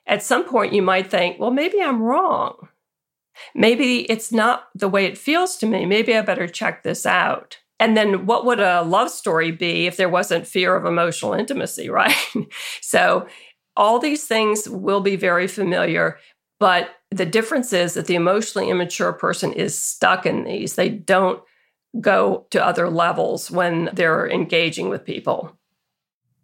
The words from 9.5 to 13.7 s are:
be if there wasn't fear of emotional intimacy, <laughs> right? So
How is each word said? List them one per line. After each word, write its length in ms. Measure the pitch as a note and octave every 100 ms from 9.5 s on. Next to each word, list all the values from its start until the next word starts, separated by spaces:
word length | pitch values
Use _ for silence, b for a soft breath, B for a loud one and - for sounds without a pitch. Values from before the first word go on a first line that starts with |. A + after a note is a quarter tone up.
be 360 | E3 F3 E3+ E3+
if 100 | F3+
there 120 | F#3
wasn't 380 | F3+ F#3+ E3+ E3
fear 280 | F#3+ F3+ F#3
of 80 |
emotional 500 | E3+ E3+ E3+ E3 G#2
intimacy, 540 | G#2 A3 C#4 - - -
<laughs> 20 |
right? 260 | - F#3+ - - - D#3 B B B
So 460 | - - F3+ E3+ F#3 B B B _